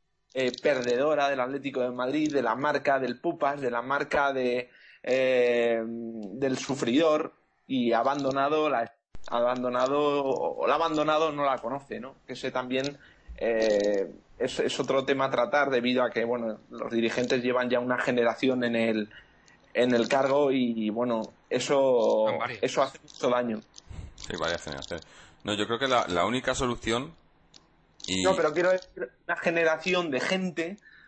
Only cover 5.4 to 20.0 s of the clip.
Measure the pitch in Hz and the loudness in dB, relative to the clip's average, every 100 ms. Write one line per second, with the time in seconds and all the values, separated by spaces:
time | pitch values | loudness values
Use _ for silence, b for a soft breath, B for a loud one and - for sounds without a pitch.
5.4 | 120 120 117 113 113 117 113 113 101 113 | 4 4 2 0 -2 -8 -8 -10 -10 -4
6.4 | 135 131 - 131 117 131 160 151 160 - | -2 -2 -4 -2 2 4 4 2 -2 -10
7.4 | _ _ - 131 120 113 127 143 135 135 | _ _ -4 0 2 2 2 0 0 0
8.4 | 139 156 151 123 117 - _ - - 120 | 0 2 0 0 -4 -10 _ -10 -4 0
9.4 | 120 127 123 123 131 143 147 143 135 - | 0 0 -2 0 2 2 2 0 0 -2
10.4 | 80 - 87 147 165 156 151 156 160 147 | -2 0 2 2 2 2 2 2 2 0
11.4 | 143 127 117 139 - 110 127 - - 131 | 0 0 -4 -8 -8 -12 -12 -16 -14 -8
12.4 | 131 127 127 131 139 143 B B B - | -4 -4 -2 -2 -2 -6 B B B -4
13.4 | 113 113 110 104 104 101 95 - - - | 0 2 4 4 2 0 -2 -8 -16 -6
14.4 | 127 - - - 135 135 135 135 135 131 | -4 -2 -2 -2 0 0 0 0 0 0
15.4 | 117 147 139 127 123 127 123 117 117 120 | 2 2 2 2 2 2 0 0 -2 -2
16.4 | 113 110 - 120 117 113 113 123 123 131 | -4 -8 -12 -10 -4 0 0 0 0 0
17.4 | 123 123 123 123 123 123 131 123 117 113 | 2 0 0 0 0 0 0 2 2 2
18.4 | 131 127 120 117 113 110 104 B B B | 0 2 0 2 2 0 -4 B B B
19.4 | B _ _ - 123 120 | B _ _ 2 4 4